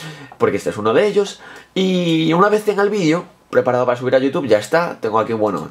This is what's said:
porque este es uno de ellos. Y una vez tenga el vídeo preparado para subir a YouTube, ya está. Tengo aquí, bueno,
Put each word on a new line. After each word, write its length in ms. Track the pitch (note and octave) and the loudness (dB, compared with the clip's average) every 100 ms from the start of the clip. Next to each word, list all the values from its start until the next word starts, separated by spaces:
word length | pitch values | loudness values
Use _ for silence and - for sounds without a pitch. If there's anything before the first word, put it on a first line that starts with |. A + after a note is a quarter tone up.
| D#3 D3+ C#3+ - | -14 -16 -20 -2
porque 200 | A2 G2 | 0 0
este 120 | - | -2
es 60 | G#2+ | -2
uno 160 | G#2+ | 2
de 140 | A#2 G#3 | 2 2
ellos. 340 | G3 G3 - - - - | 2 -2 -4 -18 -20 -8
Y 600 | - F#3+ F3+ F3 D#3+ D#3+ | -2 0 0 0 0 2
una 160 | E3 G3+ | 2 2
vez 140 | G#3 | 2
tenga 200 | G#3 G3 | 0 0
el 60 | G3+ | 0
vídeo 360 | G#3 D#3+ E3 - _ _ | 0 0 0 -4 _ _
preparado 360 | B2 B2 B2 B2+ | -2 0 2 0
para 120 | B2 | -2
subir 180 | B2+ C3 | 0 0
a 40 | |
YouTube, 280 | C3+ D3+ C#3 | 2 -2 0
ya 100 | G#2 | 0
está. 420 | G#2+ D#3+ E3+ - | 2 -2 -2 -4
Tengo 180 | A2+ G#2+ | -2 -2
aquí, 140 | A2 | 0
bueno, 360 | A2+ G#2+ F2+ D#2+ | 0 -2 -2 -6